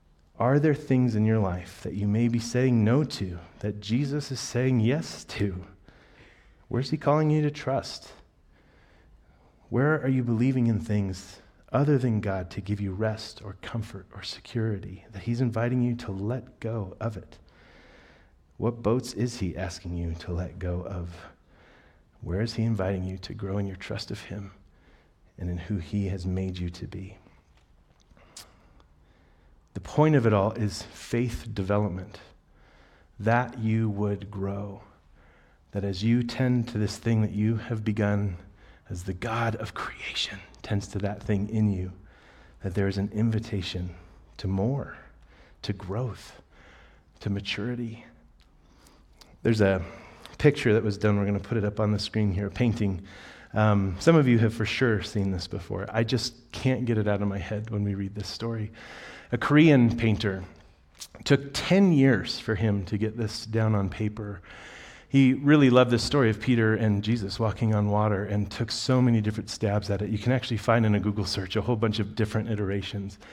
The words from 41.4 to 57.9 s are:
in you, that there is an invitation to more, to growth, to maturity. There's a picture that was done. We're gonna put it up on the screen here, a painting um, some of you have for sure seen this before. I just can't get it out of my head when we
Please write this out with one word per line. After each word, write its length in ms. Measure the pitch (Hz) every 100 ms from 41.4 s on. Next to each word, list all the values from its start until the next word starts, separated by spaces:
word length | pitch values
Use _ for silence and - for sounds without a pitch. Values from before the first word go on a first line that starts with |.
| 104
in 200 | 110 107
you, 220 | 92 92 - - - - - - -
that 100 | 98
there 140 | 92 98
is 100 | 98
an 120 | 98
invitation 800 | 104 120 113 - 101 85 90 90 - - - - -
to 100 | 95
more, 480 | 95 110 139 - - - - - - - -
to 100 | -
growth, 680 | 95 95 101 127 95 - - _ - - - - - _ _
to 100 | 107
maturity. 760 | 101 98 - 117 120 117 113 - - - _ - _ _ - - - _ _ - -
There's 180 | 113 110
a 220 | 98 95 90 - - - - -
picture 360 | 151 143 120
that 100 | 107
was 140 | 110 101
done. 200 | 107 101
We're 80 | 101
gonna 140 | 101
put 180 | - 113
it 80 | 104
up 160 | 104
on 100 | 104
the 80 | 104
screen 320 | - 110 104
here, 160 | 92 101
a 40 |
painting 500 | - 123 107 104 92 - - - - - 107
um, 400 | 107 101 98 87
some 180 | - 165
of 100 | 131
you 100 | 117
have 140 | 113
for 120 | - 107
sure 360 | - 127 104
seen 300 | - 107 98
this 160 | 92 -
before. 400 | - - 95 101
I 140 | 110
just 480 | 117 123 - - -
can't 340 | - 135 127 123
get 120 | 110
it 100 | 104
out 140 | 101
of 60 | 101
my 80 | 98
head 320 | 92 107 110
when 160 | 107
we 100 | 101